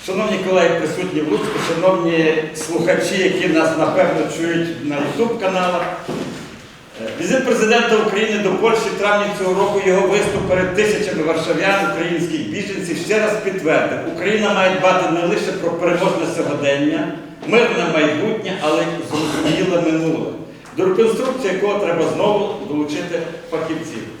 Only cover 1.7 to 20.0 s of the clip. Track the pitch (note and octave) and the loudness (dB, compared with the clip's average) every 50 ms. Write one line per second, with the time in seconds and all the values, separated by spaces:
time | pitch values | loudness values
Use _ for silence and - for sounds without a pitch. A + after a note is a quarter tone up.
1.7 | E3 E3 F3 F#3 F#3 F3 E3+ E3+ E3+ D#3+ D#3+ D#3 - D#3 D#3 - - - - - | -2 2 4 4 4 4 2 0 2 2 2 2 2 0 -2 -4 -6 -8 -8 -4
2.7 | E3 E3 E3+ E3+ - - - - G#3 F#3+ F#3 - - - F3+ F3 D#3+ D#3+ D#3 D3+ | -2 -2 2 2 2 2 2 0 0 0 0 2 0 0 0 2 2 2 2 2
3.7 | D#3 D3+ D3 C#3+ - F#3 F#3 F3 E3 D#3+ D3+ - - D#3+ E3 E3 E3 E3 E3 E3 | 2 2 0 0 2 2 2 2 2 0 0 -2 -2 -4 -2 -2 0 0 -2 -2
4.7 | E3 - - C#3+ C#3+ C#3+ C#3+ C#3 C#3+ - A#3 A3+ - - G3 F#3+ F#3+ F#3 F3+ F3+ | -4 -6 -4 -4 -2 -2 -2 -2 0 0 0 0 0 -2 -2 -2 0 0 0 0
5.7 | F3+ E3+ E3+ F3 - - - - - - - - - - - - - - - - | 0 -2 -2 -4 -6 -8 -8 -8 -6 -6 -6 -8 -8 -12 -14 -14 -16 -18 -18 -20
6.7 | - - - - - - A2+ A2 - - D#3+ F#3 A3 C4 B3 B3+ A3+ G#3 G#3+ G#3+ | -20 -20 -20 -20 -14 -12 -10 -10 -8 -6 -2 0 0 0 2 2 2 2 4 4
7.7 | A#3 A#3+ A3+ A3+ A3 G#3 - - G3 G#3 A3 A3 - G#3 G3+ F#3+ - - G#3+ A3+ | 4 4 4 4 2 2 2 2 2 0 0 0 0 0 0 0 0 2 2 2
8.7 | A3+ - - G3+ - - G3 G#3 G#3 G3+ G3+ G3 - - F#3+ F#3 F#3 G3 G3 G3+ | 2 2 0 -2 -2 0 0 2 2 2 2 0 -2 -2 0 0 2 2 2 2
9.7 | G3+ G3+ F#3+ F#3 F3+ F#3+ F#3+ F#3 F#3+ G3+ - - - - - - F3+ F#3 F#3 F3+ | 2 2 2 4 4 4 4 4 2 2 2 0 0 -2 0 2 2 2 2 0
10.7 | F3 G3 G#3+ G#3+ G3+ - - - - E3+ D#3 D#3 D#3+ D#3 - E3+ D#3+ D3+ - G3 | 2 2 2 2 2 2 0 -2 -2 -2 0 0 0 0 0 0 0 0 2 2
11.7 | G3 G3 F3+ D#3 E3 E3 E3 E3 F3 E3 - - D3+ D3+ - - - G3+ G3+ G3+ | 2 2 2 0 -2 -2 -2 -2 0 -2 -2 -2 -2 -4 -4 -4 -4 -4 -4 -4
12.7 | G3 - - E3 D#3+ D3 - - G#3 G#3+ G#3 G#3+ G#3 G#3+ - G3 F3+ F#3 D3 D#3 | -4 -6 -4 -4 -4 -4 -2 0 0 2 2 2 0 0 -2 -4 -4 -2 0 2
13.7 | D3+ C3 - - - - - E3 D#3+ E3 F3 G3 G#3+ G#3+ G#3+ G#3 G#3 G3 F#3+ F#3 | 2 2 2 0 -2 -4 -4 -6 -6 -4 -2 0 0 2 2 2 2 2 2 2
14.7 | F#3+ F#3 - F#3 F#3 F#3 F3+ D#3+ D#3+ E3+ E3+ F3 G#3 - - F#3+ F#3 E3+ E3 E3+ | 2 4 2 4 4 4 2 2 0 2 2 0 0 0 0 -2 -2 -2 -2 -2
15.7 | E3 E3+ F3 E3+ E3+ E3+ F#3+ F#3+ F3 E3 D#3+ D3+ - D#3+ D3+ D3 D3 C3 C#3 C#3 | -2 0 0 2 2 2 2 2 2 0 -2 -2 -2 -2 -2 -2 -2 0 0 0
16.7 | C#3 C#3+ D3 D3+ D#3+ D#3+ - - - - - - - - - - F#3 A#3 A#3 - | 2 2 2 0 2 0 -2 -4 -6 -8 -12 -14 -16 -12 -4 2 4 4 4 4
17.7 | - - F3 F3 D#3+ D#3+ D3+ D3+ D3+ D#3 F#3+ A3 A3 A3 G#3 F#3 F3+ - D3+ D3+ | 2 0 -2 0 2 2 2 2 2 0 0 -2 -2 -2 -4 -6 -6 -2 0 0
18.7 | D#3+ E3 E3 E3 E3 E3 - - D3+ D3+ D#3 D3 D3 D3 D#3 D#3 D#3+ F3 F#3 F#3 | 2 2 0 0 -2 -6 -6 -4 -4 -4 -2 -2 -2 -2 0 0 0 2 2 2
19.7 | F3+ E3+ E3+ D#3+ D#3+ D#3+ | 2 2 2 2 2 0